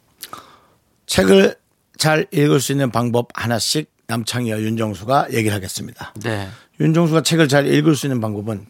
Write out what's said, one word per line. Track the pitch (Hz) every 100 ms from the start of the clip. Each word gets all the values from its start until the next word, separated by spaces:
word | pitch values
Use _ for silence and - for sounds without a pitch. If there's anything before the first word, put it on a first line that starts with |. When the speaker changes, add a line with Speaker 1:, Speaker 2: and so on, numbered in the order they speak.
| _ _ - - - _ _ _ _ _ -
Speaker 1:
책을 | - 190 196 - - _ _ _ -
잘 | 156 156 -
읽을 | 156 147 147
수 | 123
있는 | 139 131
방법 | 113 120 120 120
하나씩 | - 113 113 - 156 151 _ -
남창희와 | 117 110 123 117 110
윤정수가 | 110 113 110 92 107 139 165
얘기를 | 123 110 101
하겠습니다. | 92 - - - - 110
Speaker 2:
네. | 113 107 98 113 _ -
Speaker 1:
윤정수가 | 151 160 170 160
책을 | 131 165 143
잘 | 143 143
읽을 | 143 156 143
수 | 143
있는 | 127
방법은 | 110 104 107 104